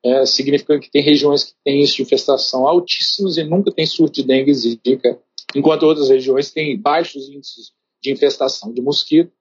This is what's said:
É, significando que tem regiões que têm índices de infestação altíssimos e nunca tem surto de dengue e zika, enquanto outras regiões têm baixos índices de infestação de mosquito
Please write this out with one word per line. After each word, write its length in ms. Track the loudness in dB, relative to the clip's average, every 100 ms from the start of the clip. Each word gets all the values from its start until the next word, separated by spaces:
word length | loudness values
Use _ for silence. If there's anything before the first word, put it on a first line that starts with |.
| 0
É, 200 | 2 2
significando 560 | 0 0 -2 0 -2
que 80 | 0
tem 100 | -2
regiões 440 | 2 2 2 0
que 80 | -4 _
têm 140 | -4 0
índices 180 | 0 0
de 60 |
infestação 680 | -2 -2 0 -2 -2 -2 2
altíssimos 720 | 2 0 -6 -4 -2 -2 -4
e 60 |
nunca 280 | -2 0 -2
tem 140 | -2 -4
surto 300 | 0 0 0
de 60 |
dengue 280 | 0 2 2
e 40 |
zika, 640 | 0 0 -4 -2 0 0 -4 _ -20 -8
enquanto 300 | 0 2 4
outras 260 | 2 2 4
regiões 400 | 2 2 -2 -2
têm 280 | -6 -6 -4
baixos 480 | 0 0 -2 -8 -16
índices 460 | -18 -20 -20 -20 _ _ _
de 100 | -6
infestação 580 | 0 0 0 -4 -4 -8
de 120 | -6
mosquito 500 | -4 -4 2 2 2 _